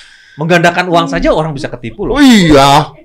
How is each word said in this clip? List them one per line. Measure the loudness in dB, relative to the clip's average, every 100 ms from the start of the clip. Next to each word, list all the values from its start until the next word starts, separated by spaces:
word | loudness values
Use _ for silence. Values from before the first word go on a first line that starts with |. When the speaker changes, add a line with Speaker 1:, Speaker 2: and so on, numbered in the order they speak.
| -20 _ _ -8
Speaker 1:
Menggandakan | -2 0 0 -2 -2
uang | -2 -2
saja | -4 -2
orang | -2 -4
bisa | -8 -12
ketipu | -12 -14 -10
loh. | -6 2
Speaker 2:
Oh |
iya, | 4 4 4 4 4 2 -2 -10